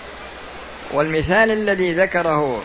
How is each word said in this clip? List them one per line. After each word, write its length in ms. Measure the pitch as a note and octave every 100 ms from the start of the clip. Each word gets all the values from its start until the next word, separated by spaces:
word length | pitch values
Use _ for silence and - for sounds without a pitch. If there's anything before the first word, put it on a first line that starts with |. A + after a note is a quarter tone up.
| C#3+ - - - - - - - -
والمثال 580 | C#3 D#3 D#3 C#3+ G3 A3
الذي 440 | G#3+ G#3 F#3+ F3+
ذكره 680 | E3 F#3+ F3+ E3+ D3+ C#3+ A2+